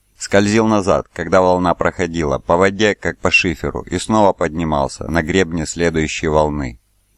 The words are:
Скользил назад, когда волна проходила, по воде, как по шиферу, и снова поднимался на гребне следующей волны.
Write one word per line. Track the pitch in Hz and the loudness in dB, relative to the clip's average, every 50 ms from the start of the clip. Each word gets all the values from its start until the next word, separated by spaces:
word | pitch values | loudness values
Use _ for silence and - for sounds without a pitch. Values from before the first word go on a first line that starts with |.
| _ _ _ _ | _ _ _ _
Скользил | - - - 101 104 101 104 113 110 | -6 0 2 2 2 4 2 2 2
назад, | 110 110 104 92 98 80 69 - - | 2 2 2 2 2 0 0 -2 -6
когда | _ - 85 82 90 95 | _ -10 -4 0 2 4
волна | 92 90 90 90 90 87 85 | 4 4 4 2 2 0 0
проходила, | - - 87 - - 90 85 82 82 80 71 67 64 | 0 -2 -2 -2 -2 -4 -4 -2 -2 -2 -2 -2 -2
по | - - 87 | 0 0 2
воде, | 87 95 98 101 98 110 104 95 | 4 2 2 2 2 0 0 0
как | - - 87 80 - | -2 -4 -8 -6 -4
по | - 92 | -2 0
шиферу, | - - - 92 78 - - 73 - - | 0 0 0 0 -4 -4 -6 -8 -8 -8
и | - - - 90 | -8 -8 -8 -6
снова | - - 110 110 104 95 | -4 0 2 4 4 2
поднимался | - - 90 82 76 82 85 78 76 71 69 65 - - - - | 2 0 -2 -4 -2 -4 -4 -2 0 -2 -2 -4 -6 -8 -8 -4
на | 78 85 | -2 -2
гребне | 80 76 - 95 92 82 85 85 78 | -2 0 0 0 0 0 -2 -4 -6
следующей | - - 85 85 85 80 80 78 73 - - - | -6 -4 -2 -2 0 0 0 -2 -2 -4 -4 -4
волны. | 80 76 78 76 76 73 73 69 62 58 - _ _ _ _ _ _ _ | 0 2 2 2 0 -2 -4 -6 -8 -10 -14 _ _ _ _ _ _ _